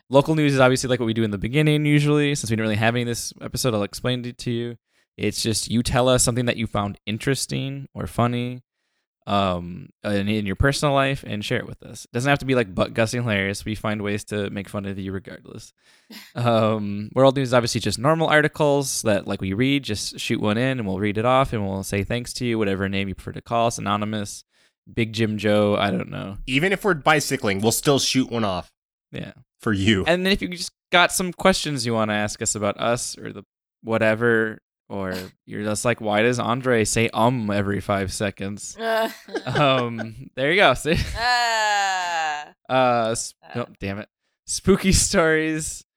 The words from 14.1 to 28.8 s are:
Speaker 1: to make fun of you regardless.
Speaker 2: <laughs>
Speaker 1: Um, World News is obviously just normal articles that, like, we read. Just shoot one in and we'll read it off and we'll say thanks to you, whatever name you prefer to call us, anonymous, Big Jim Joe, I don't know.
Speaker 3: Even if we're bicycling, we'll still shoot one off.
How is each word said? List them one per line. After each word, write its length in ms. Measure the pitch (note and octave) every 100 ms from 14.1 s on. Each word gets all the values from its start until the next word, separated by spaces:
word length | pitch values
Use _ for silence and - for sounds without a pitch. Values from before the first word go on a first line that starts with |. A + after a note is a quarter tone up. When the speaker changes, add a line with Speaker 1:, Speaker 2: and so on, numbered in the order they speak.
| G2+ -
Speaker 1:
to 240 | G#2 G2+
make 180 | G2+ F#2+
fun 180 | G#2 G2
of 120 | G2
you 140 | F#2+
regardless. 600 | F#2+ - - - - - _
Speaker 2:
<laughs> 40 | _ _ _ - - -
Speaker 1:
Um, 760 | A#2+ A2+ A2 A2 G#2 G2+ G#2+ B2
World 200 | C3+ C3+
News 120 | B2+
is 40 |
obviously 260 | B2 A#2 A2+
just 160 | G#2 G2
normal 280 | C3+ E3 D#3+
articles 720 | D3+ D3 - D3+ C#3+ C3+ -
that, 240 | A#2 G2+ -
like, 120 | G2+
we 120 | F#2+
read. 300 | G2 C3 C#3+
Just 360 | C3 G#2 - -
shoot 220 | - A#2
one 160 | G#2+ G#2+
in 220 | C3 C3
and 80 | G2+
we'll 120 | F#2+
read 180 | G#2 G2+
it 80 | A#2+
off 280 | C3 C3+
and 120 | A2+ G2
we'll 180 | G2
say 200 | F#2+ G2+
thanks 300 | G2 A#2+ A#2+
to 120 | - A#2+
you, 120 | A2
whatever 320 | G2+ F#2+ G2
name 180 | G2 G2
you 80 | F#2
prefer 160 | -
to 80 | G#2
call 260 | - A#2 A#2
us, 100 | A2+
anonymous, 640 | G2+ G#2 G#2+ G#2+ G2+ - - _ _ _ -
Big 220 | - A2+
Jim 240 | A2 A2 G#2+
Joe, 380 | G#2 G#2 G#2 G#2
I 140 | G2+
don't 180 | F#2 -
know. 280 | G2 G2 G2 -
Speaker 3:
Even 260 | C3+ F#3
if 100 | F#3+
we're 120 | G#3 D#3+
bicycling, 640 | D#3 D3+ - C3+ G#2+ F#2+
we'll 100 | G#2+
still 280 | - D#3 C3+
shoot 300 | - C3 B2+
one 120 | A#2
off. 280 | G#2 F2+ - _